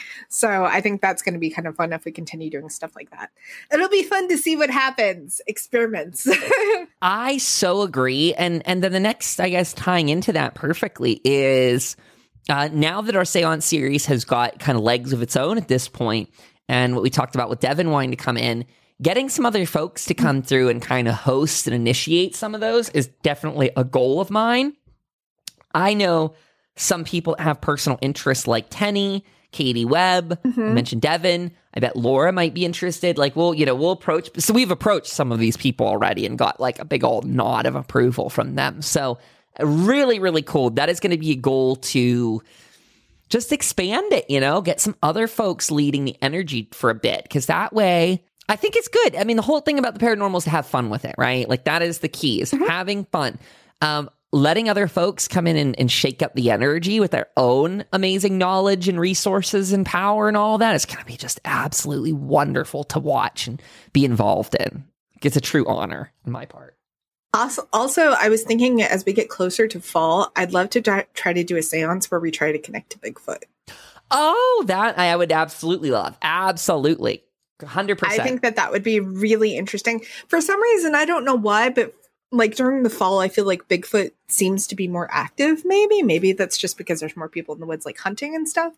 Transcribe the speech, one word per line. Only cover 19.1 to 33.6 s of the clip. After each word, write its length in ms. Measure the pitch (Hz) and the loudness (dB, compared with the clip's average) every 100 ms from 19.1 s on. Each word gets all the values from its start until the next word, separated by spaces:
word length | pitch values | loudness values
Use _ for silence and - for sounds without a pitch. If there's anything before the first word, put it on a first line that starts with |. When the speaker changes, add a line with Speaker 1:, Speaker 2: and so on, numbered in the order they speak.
| 220 269 | 0 -2
Speaker 2:
some 180 | - 240 | 0 0
other 200 | 208 170 | 2 0
folks 400 | 151 165 - - | -2 -4 -8 -6
to 80 | |
come 280 | 175 156 135 | 0 2 2
through 280 | 127 135 127 | 2 2 4
and 120 | 120 | 0
kind 280 | - 127 117 | -2 0 0
of 40 | |
host 540 | 110 - 135 151 - - | 0 0 2 0 -2 -2
and 80 | 120 | 0
initiate 600 | 117 120 - 170 185 - | 2 0 2 0 0 -4
some 180 | 214 214 | -8 -4
of 60 | |
those 260 | 220 233 226 | 0 0 0
is 160 | 151 127 _ | -2 -4 _
definitely 480 | 156 143 156 147 131 - | -4 -2 -6 0 0 0
a 80 | |
goal 380 | 127 131 127 147 | 0 2 2 2
of 100 | 190 | 0
mine. 420 | 208 226 247 277 285 _ _ _ _ _ _ - - _ | 0 2 2 0 -6 _ _ _ _ _ _ -20 -20 _
I 200 | 156 190 | 0 2
know 400 | 208 190 165 160 - _ _ _ - | 2 2 2 0 -6 _ _ _ -6
some 260 | - 180 | -2 -2
people 320 | 160 170 165 170 | -2 -4 -2 -2
have 220 | 156 143 | -2 -2
personal 360 | - 143 - 127 | -2 -2 -2 -2
interests 460 | 135 135 139 131 - | -2 -2 -2 0 0
like 180 | 113 - | -2 -2
Tenny, 540 | - 208 202 196 196 - _ _ | -4 -2 0 -2 -4 -8 _ _
Katie 340 | - 135 120 117 | -4 -2 0 2
Webb, 540 | 156 185 180 170 170 | 2 4 2 0 -4
Speaker 1:
Mm-hmm. 180 | 254 247 | -2 -2
Speaker 2:
I 80 | 220 | 0
mentioned 280 | 120 120 117 | 0 0 0
Devin. 500 | 147 165 180 175 175 - _ | 0 2 0 0 -4 -12 _
I 60 | - | -2
bet 160 | 120 127 | -2 0
Laura 360 | 117 135 165 | 2 4 4
might 220 | 185 170 | 2 -2
be 120 | 127 175 | 0 -4
interested. 520 | 170 180 165 175 151 | -2 -6 -2 -2 2
Like, 180 | 143 156 | 0 2
we'll, 180 | 175 | 0
you 120 | 156 | 2